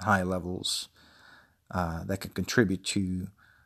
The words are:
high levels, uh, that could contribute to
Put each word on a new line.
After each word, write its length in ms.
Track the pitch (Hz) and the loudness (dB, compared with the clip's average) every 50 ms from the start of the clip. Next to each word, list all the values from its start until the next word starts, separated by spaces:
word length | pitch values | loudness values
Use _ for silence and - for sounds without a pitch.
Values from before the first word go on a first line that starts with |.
high 240 | - 107 101 95 92 | 2 4 4 4 4
levels, 640 | 92 92 90 85 90 92 - - - - - - - _ - - - - - - - - - - _ _ _ _ - | 2 0 -2 -2 -4 -6 -4 -4 -4 -4 -4 -6 -10 _ -20 -20 -20 -20 -20 -20 -20 -20 -20 -20 _ _ _ _ -4
uh, 320 | - 90 90 82 82 82 95 | -2 0 0 0 -2 -4 -4
that 160 | 101 98 - | -4 -4 -4
could 140 | - - - | -4 -6 -4
contribute 480 | 98 92 - - 127 110 92 95 - - | -4 -4 2 4 4 4 4 2 -2 -2
to 440 | - - 104 95 92 92 92 95 101 - _ - - - _ _ | -2 -2 0 0 0 -2 -2 -4 -8 -12 _ -20 -20 -20 _ _